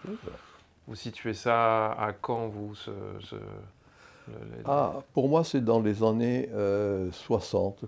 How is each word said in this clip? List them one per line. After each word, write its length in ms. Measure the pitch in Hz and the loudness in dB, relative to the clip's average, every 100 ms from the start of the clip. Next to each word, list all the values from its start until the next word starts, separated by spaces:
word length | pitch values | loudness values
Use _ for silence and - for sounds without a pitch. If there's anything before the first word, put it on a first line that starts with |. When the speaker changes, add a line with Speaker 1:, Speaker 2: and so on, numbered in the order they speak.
Speaker 1:
bien 140 | - 220 | -12 -12
sûr. 100 | - 90 - - _ _ - | -12 -16 -18 -20 _ _ -16
Speaker 2:
Vous 80 | 110 | -12
situez 400 | 120 - 117 98 | -10 -8 -6 -2
ça 560 | 120 117 113 110 110 | 2 4 6 4 2
à 220 | - 107 | 0 -4
quand, 340 | 101 - 117 113 | -4 -4 -4 -4
vous, 260 | 104 104 | -8 -10
ce, 160 | 104 - 101 101 98 | -10 -12 -10 -10 -12
ce, 160 | 98 107 | -12 -12
le, 1000 | 50 50 50 - _ - - - 113 | -12 -14 -16 -20 _ -20 -20 -20 -16
les 300 | 110 107 113 139 | -14 -12 -8 0
Speaker 1:
Ah, 300 | 143 117 139 - | 2 2 -2 -4
pour 160 | - 135 | 0 4
moi, 140 | 160 | 4
c'est 200 | 165 139 | 4 2
dans 160 | 113 113 | 4 4
les 220 | 107 104 | 4 4
années, 480 | 110 110 120 127 123 | 4 4 2 0 -2
euh, 580 | 107 98 101 101 95 92 | 0 2 2 2 0 -2
soixante 720 | - - 110 - 95 92 101 | -6 0 0 2 0 0 -2